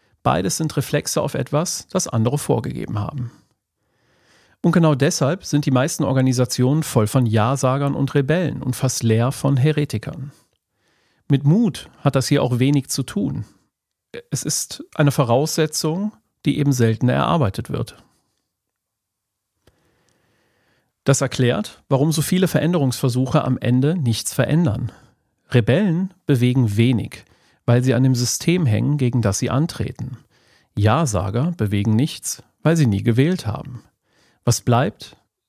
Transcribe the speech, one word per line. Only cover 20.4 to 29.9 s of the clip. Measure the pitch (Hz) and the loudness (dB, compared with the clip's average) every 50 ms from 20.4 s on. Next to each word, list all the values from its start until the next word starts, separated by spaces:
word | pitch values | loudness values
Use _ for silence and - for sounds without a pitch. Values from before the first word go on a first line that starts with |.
| _ _ _ _ _ _ _ _ _ _ _ _ _ | _ _ _ _ _ _ _ _ _ _ _ _ _
Das | - 139 - | 0 2 2
erklärt, | 139 123 - - 135 120 - - 107 - - - _ _ | 2 -2 0 0 0 2 2 0 -4 -8 -10 -20 _ _
warum | 143 131 135 160 | 0 2 2 2
so | 156 160 | 2 0
viele | 147 - - 185 190 180 | 0 0 2 2 2 2
Veränderungsversuche | - - - 160 175 175 143 131 123 - - 131 117 127 131 127 120 156 - | 2 0 0 2 2 2 2 0 0 0 -2 0 0 0 -2 2 0 0 2
am | - 131 - | 2 -2 0
Ende | - - 120 127 131 147 165 | 0 2 2 2 2 2 0
nichts | 185 147 120 110 - - - - | 0 0 0 -2 -2 -4 -8 -2
verändern. | - 131 - 135 160 175 143 98 - 120 117 - - _ _ _ _ _ _ _ _ _ _ | -2 0 2 2 2 2 0 0 -2 -6 -8 -10 -12 _ _ _ _ _ _ _ _ _ _
Rebellen | - 123 107 107 123 160 214 202 160 165 190 190 - _ _ | 0 2 4 4 2 2 2 2 0 0 -2 -4 -8 _ _
bewegen | - 143 120 120 123 123 135 127 110 101 | 0 0 2 2 2 2 2 2 2 2
wenig, | 104 117 123 131 107 101 104 - - - _ _ _ _ _ _ _ _ | 2 2 2 2 0 -2 -6 -12 -16 -20 _ _ _ _ _ _ _ _
weil | - 120 123 123 | 2 2 4 4
sie | 131 127 | 2 2
an | 113 131 | 4 4
dem | 131 131 | 2 2
System | 120 123 120 - - - - 170 185 175 | 2 0 -2 -4 -4 -2 0 0 2 2
hängen, | 123 107 107 117 131 147 147 | 2 2 2 0 0 0 0
gegen | 135 123 120 127 | 0 0 0 0
das | 110 - - - | 0 0 0 0
sie | - 117 | -2 -2
antreten. | - 131 156 170 - - - - | 0 0 -2 -2 -4 -6 -8 -8